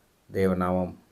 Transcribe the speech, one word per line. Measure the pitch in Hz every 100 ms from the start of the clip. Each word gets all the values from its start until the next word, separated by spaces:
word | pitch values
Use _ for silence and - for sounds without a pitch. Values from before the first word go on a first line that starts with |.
| _ _ -
தேவநாமம் | 98 95 90 90 92 90 - _